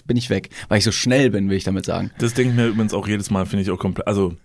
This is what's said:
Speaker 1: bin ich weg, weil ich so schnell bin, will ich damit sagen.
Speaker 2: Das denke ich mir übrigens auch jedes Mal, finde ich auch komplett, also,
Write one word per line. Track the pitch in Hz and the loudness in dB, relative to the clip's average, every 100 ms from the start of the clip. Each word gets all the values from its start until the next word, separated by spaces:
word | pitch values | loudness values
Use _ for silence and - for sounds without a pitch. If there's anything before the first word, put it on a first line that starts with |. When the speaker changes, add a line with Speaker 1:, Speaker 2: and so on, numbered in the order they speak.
| - | -2
Speaker 1:
bin | 120 | -2
ich | 120 | 0
weg, | 98 - - - | -2 -4 -14 0
weil | 107 | 2
ich | |
so | 107 | 2
schnell | - 123 131 131 | 0 2 4 4
bin, | 101 98 | 2 0
will | 98 | 0
ich | |
damit | 95 95 | 0 -2
sagen. | 92 90 98 - | -2 -4 -4 -2
Speaker 2:
Das | 117 | -2
denke | 120 127 | 2 2
ich | 120 | 2
mir | 117 | 2
übrigens | 110 107 | 2 0
auch | 98 95 | -2 -2
jedes | 104 98 | -2 0
Mal, | 98 90 | -2 0
finde | 101 | -2
ich | 95 | -2
auch | 92 | -2
komplett, | 98 87 - | -2 -2 0
also, | 101 92 82 | 0 0 -2